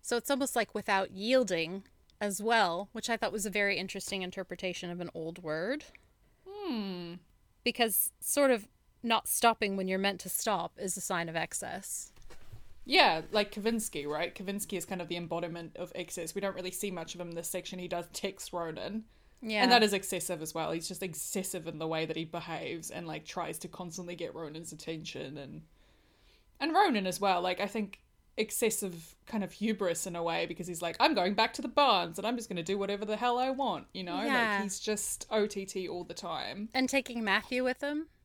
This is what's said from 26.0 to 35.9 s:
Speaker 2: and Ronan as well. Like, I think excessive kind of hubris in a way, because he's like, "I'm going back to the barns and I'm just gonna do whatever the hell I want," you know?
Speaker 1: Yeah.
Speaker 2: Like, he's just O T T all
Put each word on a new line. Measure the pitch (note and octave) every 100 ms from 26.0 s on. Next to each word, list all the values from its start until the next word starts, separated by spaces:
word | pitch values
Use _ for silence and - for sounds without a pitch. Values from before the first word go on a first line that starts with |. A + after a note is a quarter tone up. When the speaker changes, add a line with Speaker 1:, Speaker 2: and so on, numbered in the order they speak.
| _ _ _ _ _ _
Speaker 2:
and | C#4 E4
Ronan | G4+ A3 F#3+
as | F3
well. | G3 F3+
Like, | F3+ F3+
I | G3+
think | A3+ G3+ - _ _ _ -
excessive | A3 - A#3 A3 G3 E3+ D#3+ - -
kind | A3
of | F#3
hubris | - G#3+ G#3+ F#3+ E3+ F#3+
in | E3+
a |
way, | E3+ E3 E3+
because | E3+ F3+
he's | E3+
like, | E3+ E3+
"I'm | C#4 B3+
going | F3+ G3+
back | G#3
to | -
the | B3+
barns | C4 C#4+ G3+ E3+ E3
and | G3+
I'm | B3
just | A3
gonna | F3+
do | E3 G3
whatever | G3 G3+ G#3
the | G#3+
hell | B3 B3
I | C4
want," | C4 C4+ E3+ -
you | -
know? | F3+ F3+
Speaker 1:
Yeah. | A3+ C4 A3+ G3+
Speaker 2:
Like, |
he's | G3 F#3
just | - G#3+ - - -
O | A3 G#3
T | G3+ F#3+
T | G3
all | F3+